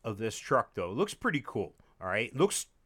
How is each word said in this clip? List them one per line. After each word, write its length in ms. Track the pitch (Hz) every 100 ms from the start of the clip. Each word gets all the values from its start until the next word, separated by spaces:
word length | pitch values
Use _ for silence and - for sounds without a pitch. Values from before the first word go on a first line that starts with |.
of 140 | 117 101
this 220 | 113 -
truck, 320 | - 131 -
though. 160 | - 87
It 60 | 113
looks 160 | 208
pretty 300 | - 240 151 -
cool, 280 | 110 92 - - -
all 60 | 92
right? 260 | 101 120
Looks 300 | 131 196 - - _